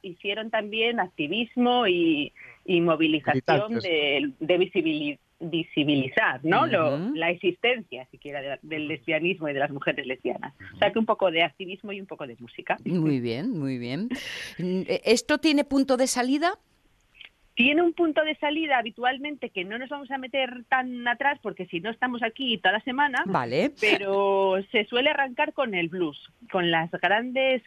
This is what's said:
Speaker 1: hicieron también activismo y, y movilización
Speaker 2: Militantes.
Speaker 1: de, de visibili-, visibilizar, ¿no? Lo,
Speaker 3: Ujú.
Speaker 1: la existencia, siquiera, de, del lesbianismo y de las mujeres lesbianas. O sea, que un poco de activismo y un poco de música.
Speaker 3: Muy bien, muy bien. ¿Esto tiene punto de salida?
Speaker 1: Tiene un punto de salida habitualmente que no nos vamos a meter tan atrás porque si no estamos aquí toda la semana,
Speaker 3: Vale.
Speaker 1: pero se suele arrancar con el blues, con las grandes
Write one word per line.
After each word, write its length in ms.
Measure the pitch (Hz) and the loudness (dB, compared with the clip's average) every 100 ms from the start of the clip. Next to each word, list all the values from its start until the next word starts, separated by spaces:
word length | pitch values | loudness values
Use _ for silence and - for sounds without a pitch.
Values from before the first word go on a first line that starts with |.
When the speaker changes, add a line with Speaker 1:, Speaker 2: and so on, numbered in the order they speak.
Speaker 1:
hicieron 480 | 190 175 196 202 220 | -4 -10 -6 -6 -4
también 500 | 220 208 220 226 240 | -4 -2 0 0 0
activismo 840 | 185 - 147 202 233 - 240 247 220 | -2 -4 -4 -2 -2 2 4 4 4
y, 440 | 180 165 147 143 - - - | 4 4 2 -2 -8 -20 -12
y 160 | - 175 | 0 4
movilización 920 | 170 156 160 156 151 139 - 156 214 | 4 4 2 2 2 0 2 2 2
Speaker 2:
Militantes. 100 | 233 | -2
Speaker 1:
de, 480 | 185 160 147 143 294 185 | 0 2 2 2 0 -2
de 180 | 160 175 | 2 2
visibili-, 600 | 185 190 160 151 147 139 _ - | 2 0 0 0 -4 -6 _ -12
visibilizar, 1000 | 170 160 160 - 143 143 131 - 214 131 | -6 -4 -2 0 2 2 2 0 0 0
¿no? 220 | 147 202 226 | 0 2 4
Lo, 300 | 208 156 139 | 2 2 0
Speaker 3:
Ujú. 180 | 196 | -2
Speaker 1:
la 160 | 294 170 | -2 -2
existencia, 800 | 170 185 175 233 247 185 123 127 | 0 -2 0 0 0 -4 -14 -16
siquiera, 320 | 135 143 143 | -18 -12 -10
de, 160 | 135 135 | -8 -10
del 240 | 151 156 151 | -8 -8 -6
lesbianismo 600 | 151 - 156 170 190 156 | -6 -4 -2 -2 -2 -4
y 60 | |
de 60 | 139 | -2
las 100 | 143 | -2
mujeres 380 | 139 - 131 127 | -2 -4 -4 -4
lesbianas. 440 | 131 127 - - - - | -6 -6 -6 -10 -16 -18
O 40 | - | 0
sea, 120 | 208 | 0
que 60 | 202 | 2
un 80 | 220 | 0
poco 240 | 214 190 | 2 2
de 140 | 165 | 2
activismo 480 | 165 - 185 190 208 | 0 -2 -12 -12 -12
y 80 | 196 | -12
un 80 | 190 | -12
poco 180 | 156 143 | -12 -12
de 100 | 117 | -14
música. 360 | 120 - - 147 - | -18 -10 -6 -6 -2
Speaker 3:
Muy 340 | 175 156 139 | 0 2 0
bien, 320 | 120 113 208 196 | 0 -2 -4 -4
muy 180 | 135 127 | -4 -4
bien. 320 | 120 139 233 262 - - - - 180 185 175 185 | -6 -6 -4 -6 -8 -12 -12 -6 -2 -2 -2 0
¿Esto 340 | - 226 - 302 | 2 2 2 2
tiene 260 | 320 294 | 4 2
punto 340 | 285 277 269 247 | 2 2 2 2
de 100 | 262 | 2
salida? 460 | - 247 285 339 392 _ _ _ _ _ - - _ _ - | 0 0 2 0 -2 _ _ _ _ _ -20 -20 _ _ 0
Speaker 1:
Tiene 260 | 247 294 | 4 4
un 120 | 349 | 4
punto 300 | 320 339 302 | 4 2 2
de 120 | 311 302 | 0 0
salida 420 | 294 302 311 262 | -2 -2 0 0
habitualmente 720 | 226 214 247 269 285 294 233 | 0 -2 -2 -2 -6 -8 -8
que 160 | 196 180 | -8 -8
no 140 | 226 | -8
nos 100 | 254 | -8
vamos 220 | 285 247 | -10 -8
a 80 | 269 | -10
meter 440 | 254 277 262 247 233 | -6 -2 -2 -6 -2
tan 380 | 262 254 247 240 | -2 0 -4 -2
atrás 320 | 240 277 285 | 0 0 -2
porque 240 | 214 175 180 | -4 -8 -8
si 140 | 175 | -6
no 100 | 196 | -6
estamos 320 | 233 254 240 | -4 -4 -2
aquí 380 | 226 226 262 220 | -4 -4 -4 0
toda 140 | 185 | 2
la 80 | 208 | 0
semana, 420 | 240 254 294 254 196 | 0 0 0 0 0
Speaker 3:
Vale. 460 | 175 120 131 254 - | -2 0 0 0 0
Speaker 1:
pero 760 | 208 202 196 196 196 196 196 190 196 | 2 2 2 2 4 4 4 2 0
se 140 | 233 214 | -2 0
suele 240 | 240 277 | 0 2
arrancar 440 | 285 269 247 302 | 2 0 -2 -2
con 200 | 302 254 | -2 -2
el 160 | 185 170 | -2 -2
blues, 300 | 180 165 143 - _ 233 | -2 -4 -4 -16 _ -6
con 180 | 190 170 | 0 2
las 220 | 165 165 | 2 0
grandes 720 | 170 175 208 247 254 262 254 | 0 2 2 0 0 0 0